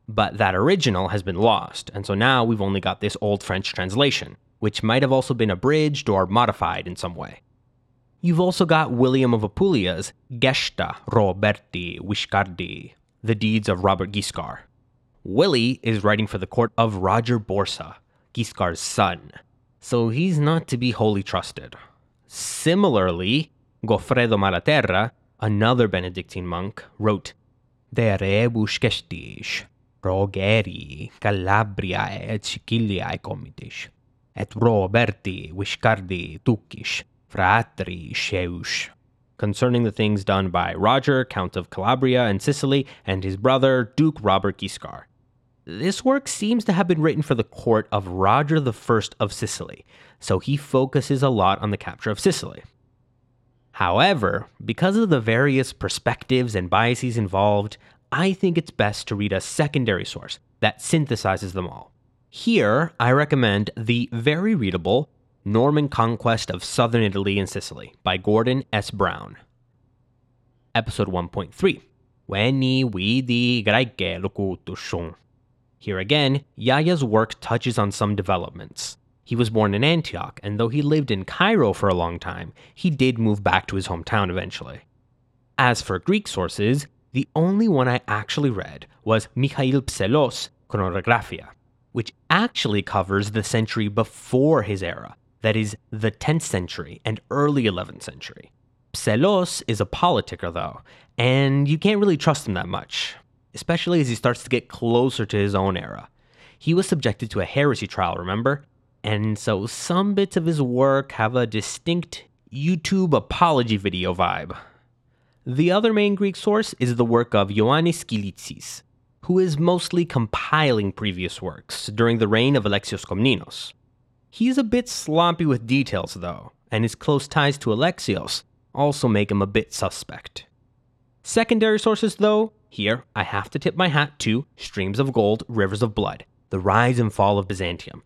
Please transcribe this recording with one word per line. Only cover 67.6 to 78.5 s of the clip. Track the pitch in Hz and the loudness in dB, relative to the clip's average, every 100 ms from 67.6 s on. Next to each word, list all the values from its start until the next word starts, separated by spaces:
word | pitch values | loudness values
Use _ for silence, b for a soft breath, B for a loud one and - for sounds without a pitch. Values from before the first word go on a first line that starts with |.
| - - - _ | -10 -14 -18 _
by | - 92 | -4 -2
Gordon | 101 107 117 135 - | 2 2 2 0 -2
S. | 104 - | -4 -2
Brown. | 101 92 - 50 - _ _ _ _ _ _ _ _ _ _ _ _ _ | -2 -2 -2 -10 -20 _ _ _ _ _ _ _ _ _ _ _ _ _
Episode | 117 113 - 98 | -4 -4 -4 -2
one | 90 87 | -2 -6
point | - 87 | -8 -10
three, | - 190 - _ _ _ _ - | -2 0 0 _ _ _ _ -8
Veni | 98 113 135 131 131 | -2 0 2 2 2
vidi | 127 98 101 123 127 120 123 123 | 0 -2 0 0 0 0 2 0
Graece | 104 110 123 - 90 87 | 2 2 0 -2 -6 -4
locutus | 95 - 98 87 - 92 | -6 -4 -4 -4 -10 -12
sum. | - 85 82 85 _ _ _ _ _ _ | -8 -8 -8 -12 _ _ _ _ _ _
Here | - 95 | -8 -4
again, | 95 147 139 139 - - | 0 2 2 0 -4 -4
Yahya's | 113 135 160 175 | 0 2 2 0
work | 127 107 113 - | 2 2 0 -4
touches | - 117 127 117 | -4 -2 -2 0
on | 104 | 0
some | - 104 101 | 0 -2 0
developments. | 98 92 - | 0 -2 -4